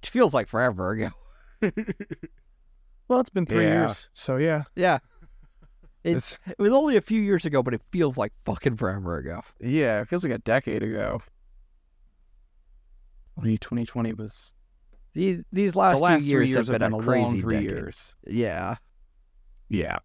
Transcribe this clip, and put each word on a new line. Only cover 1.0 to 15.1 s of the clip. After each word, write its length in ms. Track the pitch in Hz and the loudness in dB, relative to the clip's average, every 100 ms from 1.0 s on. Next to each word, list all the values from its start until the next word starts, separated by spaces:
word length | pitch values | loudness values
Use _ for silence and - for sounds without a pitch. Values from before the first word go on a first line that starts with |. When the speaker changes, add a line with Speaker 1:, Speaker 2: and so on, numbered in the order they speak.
| 107 - - - - - | -4 -6 -20 -20 -20 -4
Speaker 1:
<laughs> 80 | 220 240 220 - 403 - - - _ _ _ _ _ - _ | -2 -2 -6 -8 -10 -14 -16 -20 _ _ _ _ _ -20 _
Speaker 2:
Well, 100 | 254 | 0
it's 100 | - | 0
been 140 | 190 | -2
three 200 | 170 110 | 0 2
Speaker 3:
Yeah. 160 | - 107 | 2 2
Speaker 2:
years, 280 | 110 110 - | 0 -4 -12
so 220 | - - 131 | -12 -4 0
yeah. 260 | 156 156 147 - | 0 0 -4 0
Speaker 1:
Yeah. 220 | 180 143 _ _ - - - _ - - - _ | 2 2 _ _ -20 -20 -20 _ -20 -20 -20 _
It, 140 | 170 160 | -2 -2
Speaker 3:
It's 200 | - - - | -2 -12 -14
Speaker 1:
it 140 | - | 0
was 100 | 202 | 4
only 240 | 262 302 226 | 4 4 2
a 40 | |
few 200 | - 220 | 2 0
years 240 | 208 185 | 2 0
ago, 160 | 160 143 | 2 0
but 140 | 127 | 0
it 80 | 117 - | -4 -4
feels 260 | 180 156 127 | 0 0 0
like 160 | 104 - | -4 -4
fucking 320 | - - 139 113 | -6 -2 0 0
forever 400 | 95 98 90 82 | -2 -4 -4 -6
ago. 220 | 65 85 - - | -6 -10 -12 -10
Speaker 3:
Yeah, 420 | 120 151 135 107 | -2 0 2 0
it 40 | 104 | -2
feels 160 | 175 | -4
like 100 | 175 | -2
a 60 | 117 | -4
decade 460 | - 120 - 107 | 0 0 0 -4
ago. 360 | 104 107 104 - - _ - - - _ _ _ _ _ _ _ _ _ _ - _ - - - - - | -4 -4 -4 -6 -10 _ -20 -20 -20 _ _ _ _ _ _ _ _ _ _ -20 _ -20 -20 -20 -20 -6
I 60 | |
mean, 160 | 110 110 | -2 -2
twenty 260 | - 120 | -2 -6
twenty 280 | 117 123 113 | -6 -4 -6
was 420 | 113 107 - - - _ _ _ - - | -6 -12 -14 -20 -20 _ _ _ -20 -14